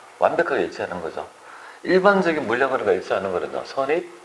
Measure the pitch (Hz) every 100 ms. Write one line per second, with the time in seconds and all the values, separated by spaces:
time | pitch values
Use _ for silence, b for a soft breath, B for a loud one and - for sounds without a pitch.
0 | - - 87 170 165 127 85 - 104 90
1 | 82 - - - B B B B - 185
2 | 190 196 170 156 113 120 135 127 104 95
3 | 90 110 95 90 76 - - - 135 165
4 | 175 -